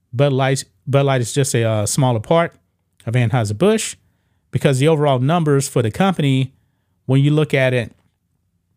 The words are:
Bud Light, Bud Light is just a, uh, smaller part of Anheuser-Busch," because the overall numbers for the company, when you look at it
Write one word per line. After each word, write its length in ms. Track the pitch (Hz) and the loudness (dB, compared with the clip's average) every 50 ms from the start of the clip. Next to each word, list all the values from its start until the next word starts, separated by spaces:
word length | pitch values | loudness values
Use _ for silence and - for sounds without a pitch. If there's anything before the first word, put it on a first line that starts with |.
| _ _ - | _ _ -4
Bud 180 | 113 139 147 | 0 0 0
Light, 320 | 135 131 135 131 139 135 - - _ _ _ | 0 0 0 0 -2 -2 -6 -10 _ _ _
Bud 220 | - 127 139 139 139 | -2 0 2 2 2
Light 140 | 135 131 | 0 0
is 120 | 120 - - | -2 -2 -2
just 220 | 147 135 - - | -2 -2 0 0
a, 80 | 120 113 | 0 0
uh, 220 | 113 110 107 104 101 | 0 0 -2 -2 -2
smaller 320 | - - 139 127 123 110 | 0 0 0 0 0 -2
part 340 | 107 - 165 165 170 165 - _ _ _ _ _ _ _ _ _ - - | -2 0 0 0 0 -2 -6 _ _ _ _ _ _ _ _ _ -8 -4
of 80 | 110 | -2
Anheuser-Busch," 800 | 127 123 110 - 127 113 101 104 104 170 202 220 220 - - - - _ _ _ _ _ _ _ _ _ _ | 0 0 0 0 0 -2 -2 -2 0 0 2 0 0 -2 -8 -12 -16 _ _ _ _ _ _ _ _ _ _
because 260 | - 131 - 165 135 127 | -4 -2 0 0 0 2
the 100 | 135 160 | 2 2
overall 300 | 160 147 147 147 135 123 | 2 2 2 0 0 0
numbers 500 | 127 139 165 175 165 151 143 139 139 - | 0 0 0 0 2 2 0 0 0 -2
for 140 | - 139 | -2 -2
the 80 | 117 110 | -2 -2
company, 640 | 104 - 185 196 175 - 156 139 131 131 131 127 _ _ _ _ _ _ _ _ _ _ _ - | 0 0 0 0 0 0 0 0 0 0 -2 -4 _ _ _ _ _ _ _ _ _ _ _ -2
when 160 | 131 139 139 | 0 2 2
you 80 | 147 | 2
look 240 | 151 147 151 139 - | 2 0 0 0 0
at 180 | 139 131 131 127 | 0 0 0 0
it 220 | 127 113 110 - _ _ _ _ _ _ _ _ _ _ _ _ _ _ _ _ | -2 -4 -6 -10 _ _ _ _ _ _ _ _ _ _ _ _ _ _ _ _